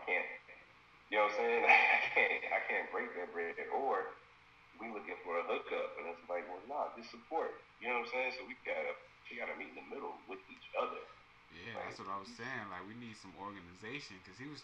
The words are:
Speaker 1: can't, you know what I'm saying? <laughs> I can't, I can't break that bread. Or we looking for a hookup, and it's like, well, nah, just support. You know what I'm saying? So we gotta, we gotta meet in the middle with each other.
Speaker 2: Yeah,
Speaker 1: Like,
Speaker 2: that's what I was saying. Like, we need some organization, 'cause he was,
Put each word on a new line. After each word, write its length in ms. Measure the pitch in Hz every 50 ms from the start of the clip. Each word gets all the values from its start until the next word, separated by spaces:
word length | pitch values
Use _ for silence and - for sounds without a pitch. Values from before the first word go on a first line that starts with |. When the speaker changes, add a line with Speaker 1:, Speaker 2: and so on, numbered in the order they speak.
| -
Speaker 1:
can't, 240 | - - - - - - - - - - - - - - - - - - - - -
you 80 | 104 107
know 80 | 104
what 100 | 107 -
I'm 20 | -
saying? 220 | 117 117 117 - -
<laughs> 20 | -
I 320 | - - - - - - - - -
can't, 300 | - 113 - - - - - 92
I 60 | 110 - -
can't 180 | 107 95 87 - -
break 180 | - 123 - - 110
that 160 | 107 - -
bread. 240 | - - - - - - - -
Or 400 | - - - - 117 - - - - - - - - - - - - - - - -
we 80 | 113 113 113
looking 240 | 104 - - 113 - -
for 160 | 87 85 -
a 20 | -
hookup, 540 | - 113 - - - - - - - - -
and 80 | 85 87 85
it's 80 | - - -
like, 160 | 90 87 78 -
well, 140 | 90 95 101 120
nah, 240 | 147 147 110 92 -
just 160 | 113 113 -
support. 540 | - 117 - - 156 160 123 - - - - - - -
You 80 | - -
know 160 | 254 - 240
what 20 | -
I'm 60 | 247
saying? 180 | 254 127 - - -
So 80 | -
we 100 | 233 254 - -
gotta, 300 | - - - - - - - - - - - - -
we 140 | 120 120
gotta 160 | 117 - - -
meet 160 | - - -
in 60 | -
the 80 | - -
middle 320 | - 139 - 87 - - - -
with 100 | 95 95 - -
each 220 | 85 - - - - 107
other. 240 | - - - - - - - - - - - - - -
Speaker 2:
Yeah, 260 | 78 82 92 117 113
Speaker 1:
Like, 160 | 107 98 95
Speaker 2:
that's 80 | - -
what 140 | 104 95 98
I 60 | 101
was 100 | 98 101 123 113
saying. 280 | 117 127 131 120 104 98
Like, 160 | 92 90 92
we 100 | 101 113
need 220 | 120 123 117 107 -
some 160 | - 95 82 82
organization, 800 | 98 101 101 98 87 87 87 92 104 107 131 147 143 - 101 90 85
'cause 140 | 95 92 113
he 100 | 131 147
was, 140 | 147 123